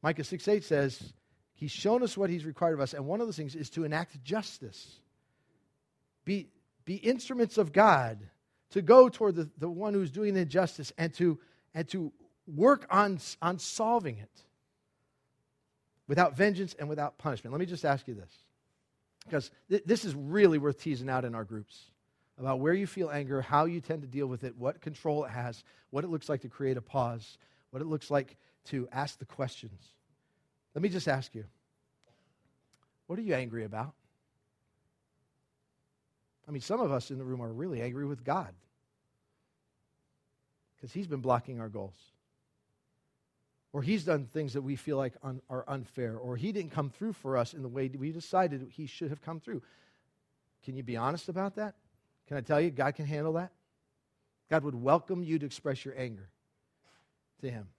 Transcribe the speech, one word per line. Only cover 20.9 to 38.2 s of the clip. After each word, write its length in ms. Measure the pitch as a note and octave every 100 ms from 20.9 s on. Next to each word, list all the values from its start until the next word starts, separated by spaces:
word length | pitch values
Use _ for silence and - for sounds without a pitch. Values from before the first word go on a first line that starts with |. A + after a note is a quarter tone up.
| C3+ C3
out 160 | C3 B2+
in 80 |
our 100 | A#2
groups, 460 | G#2 A2 G#2 - - _ _ _ _ -
about 200 | C3 C3
where 140 | C#3+
you 140 | F#3 G3
feel 240 | - E3
anger, 320 | D3 C3+ C3+
how 240 | B2+ C#3+ E3
you 160 | E3+
tend 180 | - D#3+
to 80 | C#3
deal 180 | C3 C3+
with 180 | B2
it, 120 | C3+ A#2+
what 240 | B2+ D#3
control 440 | - D3 D#3+ D3 C3+
it 40 |
has, 320 | A#2 B2 A#2 - _ _
what 140 | C3+
it 40 | F3
looks 180 | E3 -
like 140 | C#3+
to 80 | B2+
create 300 | - C#3 B2+
a 20 |
pause, 560 | A2 C#3 A#2+ A#2 G#2+ - _ _ _
what 120 | C3
it 20 |
looks 260 | D#3 D#3 -
like 280 | C#3+ C3+ - _ _
to 240 | - C#3 B2
ask 280 | C3 C#3+ -
the 80 | -
questions. 520 | - C3 - A#2 G2 - _ _ _ _ _ _ _ _
Let 60 | D3
me 80 | G3
just 180 | F3+ D#3+
ask 280 | C3+ B2
you, 100 | A2+ G#2 _ _ _ _ _ _ _ _ _ _ _ _ _ _ _ _
what 100 | F3+
are 40 |
you 120 | A3
angry 300 | C#3+ B2 A2+
about? 280 | A2 G#2+ C3 - _ _ _ _ _ _ _ _ _ _ _ _ _ _ _ _ _ _ _ _ _ _ _ _ -
I 20 |
mean, 120 | C#3+
some 180 | - A3
of 100 | G#3
us 200 | C3+ -
in 80 | C3
the 60 |
room 180 | C3 B2+
are 100 | A#2
really 300 | A2+ F3+ C3
angry 240 | A#2+ B2+ C#3+
with 180 | C#3+